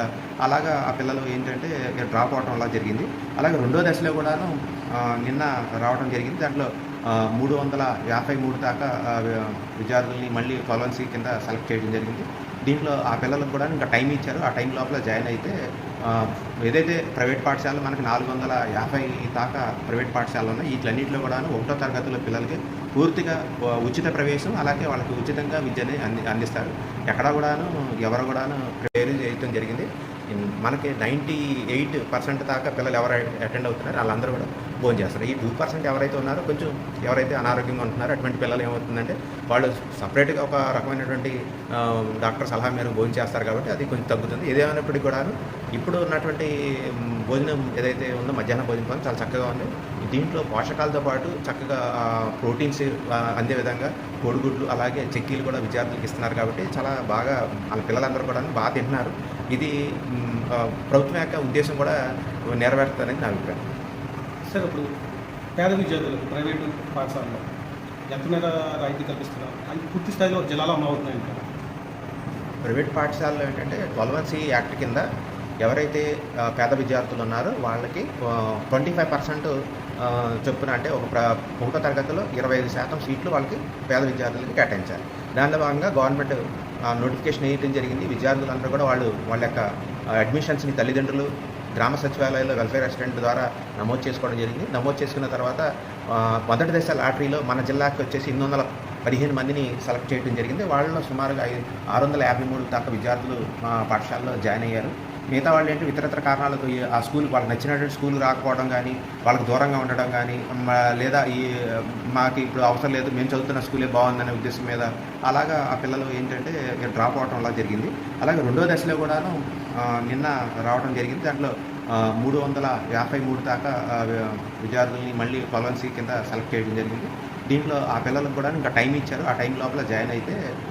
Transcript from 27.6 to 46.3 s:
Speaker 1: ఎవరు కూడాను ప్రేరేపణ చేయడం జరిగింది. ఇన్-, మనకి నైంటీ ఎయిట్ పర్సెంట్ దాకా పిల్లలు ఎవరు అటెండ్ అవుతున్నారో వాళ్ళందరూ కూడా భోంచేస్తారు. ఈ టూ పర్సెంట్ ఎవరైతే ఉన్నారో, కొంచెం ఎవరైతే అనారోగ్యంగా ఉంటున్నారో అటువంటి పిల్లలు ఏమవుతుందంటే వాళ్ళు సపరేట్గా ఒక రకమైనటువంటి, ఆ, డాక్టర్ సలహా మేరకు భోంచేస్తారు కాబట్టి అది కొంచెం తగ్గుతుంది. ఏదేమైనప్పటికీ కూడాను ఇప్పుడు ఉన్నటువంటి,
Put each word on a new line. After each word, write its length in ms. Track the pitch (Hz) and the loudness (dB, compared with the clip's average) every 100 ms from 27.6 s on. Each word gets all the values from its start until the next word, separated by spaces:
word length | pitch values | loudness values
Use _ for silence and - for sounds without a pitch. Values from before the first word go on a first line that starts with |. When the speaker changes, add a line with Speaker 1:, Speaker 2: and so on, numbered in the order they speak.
| 180 160 135 110 | 0 -2 -2 0
Speaker 1:
ఎవరు 220 | 110 120 | 0 2
కూడాను 640 | 131 131 135 143 127 117 120 | 0 0 -2 -2 -4 -4 -2
ప్రేరేపణ 340 | 120 123 139 | 2 2 0
చేయడం 320 | 123 117 127 | -2 -2 -2
జరిగింది. 360 | 110 110 117 196 - - - - | -2 -2 -4 -4 -6 -10 -10 -6
ఇన్-, 340 | 104 101 92 | -4 -2 0
మనకి 300 | 113 143 147 123 | 0 0 -2 0
నైంటీ 640 | 110 143 139 151 143 127 107 | 0 0 0 -2 0 -2 0
ఎయిట్ 420 | 127 143 147 110 | 0 0 -2 -2
పర్సెంట్ 300 | 123 135 139 | -2 0 -2
దాకా 280 | 139 131 147 | 0 -2 0
పిల్లలు 260 | 139 131 120 | -2 0 2
ఎవరు 160 | 120 120 120 120 | 2 2 0 -2
అటెండ్ 220 | 113 123 123 | -2 -2 -2
అవుతున్నారో 320 | 113 135 160 | -2 -2 0
వాళ్ళందరూ 340 | 113 110 123 | 0 0 0
కూడా 140 | 127 - - - - | -2 -4 -6 -8 0
భోంచేస్తారు. 420 | 123 107 95 - | 2 4 2 0
ఈ 100 | 120 | -2
టూ 140 | 135 113 117 | 0 -2 0
పర్సెంట్ 260 | 156 160 143 | -2 0 0
ఎవరైతే 300 | 135 139 139 | 2 2 0
ఉన్నారో, 260 | 135 143 | -2 -2
కొంచెం 520 | 151 147 156 139 - - | -2 -2 -2 -4 -6 -6
ఎవరైతే 300 | 123 131 135 | 0 2 2
అనారోగ్యంగా 480 | 139 120 123 120 127 | 2 2 2 0 -2
ఉంటున్నారో 300 | 117 117 123 | -2 -2 0
అటువంటి 260 | 131 127 117 | 0 0 0
పిల్లలు 240 | 120 123 | 0 0
ఏమవుతుందంటే 540 | 120 120 - 117 117 185 - - - | 0 -2 -2 -2 -2 -4 -6 -8 2
వాళ్ళు 260 | 120 131 120 - - | 4 4 0 -6 -6
సపరేట్గా 420 | 98 147 143 156 | 0 4 4 4
ఒక 120 | 143 | 0
రకమైనటువంటి, 920 | 143 135 127 135 135 127 131 131 127 117 - - | 2 2 2 0 -2 -2 -2 -2 -4 -6 -8 -4
ఆ, 420 | 117 117 113 110 110 | 0 2 2 0 0
డాక్టర్ 260 | 113 110 127 | 0 0 -2
సలహా 200 | 113 123 | 0 0
మేరకు 240 | 123 120 | 0 0
భోంచేస్తారు 520 | 107 117 120 113 120 | 2 2 2 0 0
కాబట్టి 260 | 110 110 117 | 0 0 0
అది 140 | 101 | -2
కొంచెం 220 | 143 120 - | -2 -2 0
తగ్గుతుంది. 440 | 117 113 120 165 | 0 0 -2 2
ఏదేమైనప్పటికీ 540 | 135 147 151 147 143 | 4 4 2 0 0
కూడాను 280 | 135 131 139 - - - - | 2 2 0 -2 -6 -8 -6
ఇప్పుడు 220 | 117 - 175 | -4 0 0
ఉన్నటువంటి, 840 | 170 156 160 | 2 0 0